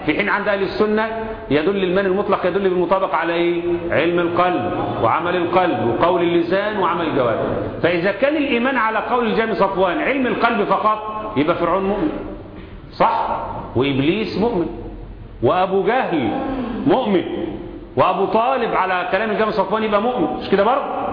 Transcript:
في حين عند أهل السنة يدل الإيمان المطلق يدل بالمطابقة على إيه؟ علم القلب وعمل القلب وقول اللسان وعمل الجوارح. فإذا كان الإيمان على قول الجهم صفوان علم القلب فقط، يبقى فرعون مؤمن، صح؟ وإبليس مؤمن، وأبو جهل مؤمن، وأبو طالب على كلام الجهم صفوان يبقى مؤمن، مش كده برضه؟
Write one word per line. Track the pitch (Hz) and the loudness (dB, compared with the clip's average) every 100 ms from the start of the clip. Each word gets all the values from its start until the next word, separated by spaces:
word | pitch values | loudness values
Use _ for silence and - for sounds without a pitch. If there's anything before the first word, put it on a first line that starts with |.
| - | -2
في | |
حين | 151 202 | 0 0
عند | 196 196 | 0 0
أهل | 202 | 0
السنة | 190 - 214 214 220 226 220 - - | 0 0 2 2 0 -4 -8 -8 -2
يدل | - 202 202 | 0 2 0
الإيمان | 185 185 196 | 0 2 2
المطلق | 190 202 185 180 | 0 0 0 0
يدل | 180 190 | 0 2
بالمطابقة | 180 170 190 196 160 | 2 2 2 0 0
على | 170 | 0
إيه؟ | 170 175 170 175 170 170 | 0 0 0 0 -2 0
علم | 120 170 175 | 0 2 2
القلب | 170 170 180 - - - - - | 2 2 2 0 -2 -2 -4 0
وعمل | 113 143 170 180 | 0 2 0 0
القلب | 170 180 180 127 113 | 2 2 2 2 0
وقول | - 170 180 | 2 2 2
اللسان | 170 170 165 190 208 208 | 2 2 2 0 0 0
وعمل | 170 175 160 | 0 0 0
الجوارح. | 135 120 107 - - - - | 0 0 0 -2 -4 -4 -2
فإذا | 160 175 190 | 0 2 0
كان | 196 277 311 | 0 0 0
الإيمان | 269 233 254 254 | 0 0 0 0
على | 220 220 | 0 0
قول | 190 247 226 | 0 0 2
الجهم | 202 226 | 0 0
صفوان | 196 190 175 185 160 | 0 0 2 0 2
علم | 202 277 247 | 0 0 0
القلب | 185 233 214 | 2 2 2
فقط، | 190 190 208 214 190 214 - 131 | 2 2 2 0 -4 -8 -4 0
يبقى | 151 170 | 0 0
فرعون | 170 190 | 0 0
مؤمن، | 196 202 302 - - - - - - - - | 0 0 -2 -4 -8 -12 -14 -16 -16 -16 -10
صح؟ | - 208 - - - - - - 113 | 0 2 2 -2 -4 -6 -10 -4 0
وإبليس | 139 135 143 208 214 165 | 0 2 0 0 -2 -2
مؤمن، | 233 196 156 - - - - - - - | 0 0 -2 -6 -12 -14 -14 -16 -16 -2
وأبو | 120 175 185 196 | 2 2 2 2
جهل | 185 254 214 160 107 277 269 269 233 208 147 | 2 2 0 0 0 -2 -4 -4 -4 -2 2
مؤمن، | 214 226 185 - - - - - - - 123 | 2 2 0 0 -4 -6 -8 -10 -12 -4 2
وأبو | 165 185 190 | 2 2 2
طالب | 220 240 262 214 160 | 2 2 2 0 0
على | 185 180 175 | 0 0 0
كلام | 190 220 | 0 0
الجهم | 196 214 | 0 0
صفوان | 180 185 220 | 0 0 0
يبقى | 220 208 | 2 2
مؤمن، | 240 247 156 - | 2 0 -2 -2
مش | - | 0
كده | 196 | 2
برضه؟ | 202 277 - - - | 4 2 -2 -4 -4